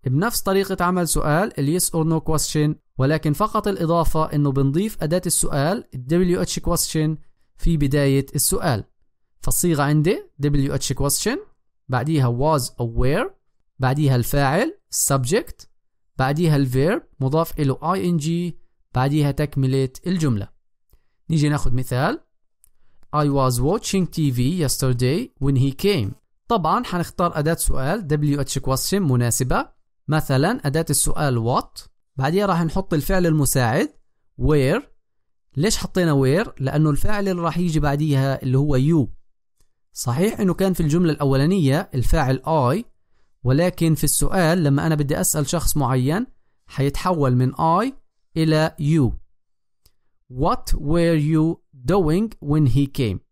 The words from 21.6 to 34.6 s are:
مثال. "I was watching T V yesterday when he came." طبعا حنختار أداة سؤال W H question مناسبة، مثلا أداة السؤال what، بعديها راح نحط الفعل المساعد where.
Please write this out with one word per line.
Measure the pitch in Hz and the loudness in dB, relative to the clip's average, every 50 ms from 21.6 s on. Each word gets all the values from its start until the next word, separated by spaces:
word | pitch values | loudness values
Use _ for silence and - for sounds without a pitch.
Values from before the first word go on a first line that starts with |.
| - - 123 | 2 2 2
مثال. | 127 123 - 123 123 143 185 277 - _ _ _ _ _ _ _ _ _ _ _ _ - - - - - - - | 2 0 -2 -2 -2 0 -2 -2 -4 _ _ _ _ _ _ _ _ _ _ _ _ -20 -20 -20 -20 -16 -6 -2
"I | 151 147 | 0 0
was | 147 139 139 131 127 123 120 | 2 2 2 2 2 0 0
watching | 123 147 185 240 - - - 196 175 | 0 0 0 -2 -2 -2 -2 -2 -2
T | - - - 156 139 | -2 -2 -2 0 0
V | 123 123 120 131 175 185 156 | 0 0 0 0 0 0 -2
yesterday | 127 - - - 135 123 117 127 123 143 190 254 - _ _ 139 | -2 -2 -2 0 -2 0 0 0 0 0 -2 -4 -8 _ _ -2
when | 139 139 | 0 2
he | 131 131 139 131 - - | 2 2 0 -2 0 0
came." | 202 208 156 104 98 - _ _ _ _ _ _ - | 0 0 0 -2 -4 -8 _ _ _ _ _ _ -2
طبعا | 233 214 160 156 180 233 247 | -2 0 0 0 -2 -2 -2
حنختار | - 180 175 165 - - - 180 175 170 156 | -4 -4 -4 -6 -6 -4 -2 -2 -2 -2 -2
أداة | 143 156 170 | 0 0 -2
سؤال | - - - - - 131 139 180 233 196 139 | 0 0 0 2 2 2 -2 -2 -4 -2 -2
W | 151 151 147 147 143 143 135 | -2 0 0 0 0 -2 -4
H | - - 135 | -4 -4 -4
question | - 131 131 123 - - 185 | -2 -2 -2 -2 -2 -2 -2
مناسبة، | 202 190 143 127 120 120 120 - - 127 127 160 220 285 - _ _ _ _ _ _ _ - | 0 2 2 2 2 2 0 0 -2 -2 0 0 -2 -2 -6 _ _ _ _ _ _ _ -2
مثلا | 151 156 156 - 135 131 143 185 240 269 - | -2 -2 0 0 0 2 2 0 0 -2 -4
أداة | 143 131 160 165 - | -2 -2 -2 -2 -2
السؤال | 143 - - - - - 151 143 127 117 113 113 135 208 | -2 -2 0 0 0 0 0 0 0 0 -2 0 -2 -2
what، | - - - - - - _ _ _ _ _ | -4 -6 -18 -20 -20 -20 _ _ _ _ _
بعديها | 135 131 139 165 196 208 | -4 -4 0 0 0 0
راح | 196 180 165 170 | 0 0 0 0
نحط | 156 - 196 190 - 175 | 0 -2 -4 -2 0 -2
الفعل | 151 131 - 196 185 175 | -2 0 0 0 2 2
المساعد | 170 156 156 139 123 - 139 123 113 117 160 254 294 _ - _ _ _ _ _ _ _ - | 2 2 2 2 2 2 0 0 2 2 0 -2 -2 _ -16 _ _ _ _ _ _ _ -2
where. | 123 135 156 147 | 0 2 4 4